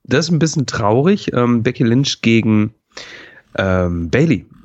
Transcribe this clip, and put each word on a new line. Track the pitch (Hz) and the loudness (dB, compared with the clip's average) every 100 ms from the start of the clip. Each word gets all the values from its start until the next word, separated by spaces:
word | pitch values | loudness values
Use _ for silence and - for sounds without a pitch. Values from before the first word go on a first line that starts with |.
Das | - 127 160 | -2 -2 0
ist | |
ein | 160 | 0
bisschen | 156 151 120 | 0 -2 -4
traurig. | - 104 117 160 202 - | -2 0 2 2 0 -2
Ähm, | - 120 120 | 0 0 0
Becky | 123 - | -2 0
Lynch | 120 120 143 - | 0 2 0 -2
gegen, | 113 113 110 107 110 - _ - - - - - _ - | 2 2 4 2 0 -6 _ -20 -18 -20 -20 -20 _ -4
ähm, | 95 92 90 87 82 | 0 0 0 -2 -2
Bayley | 117 165 113 - - | 0 2 0 -6 -18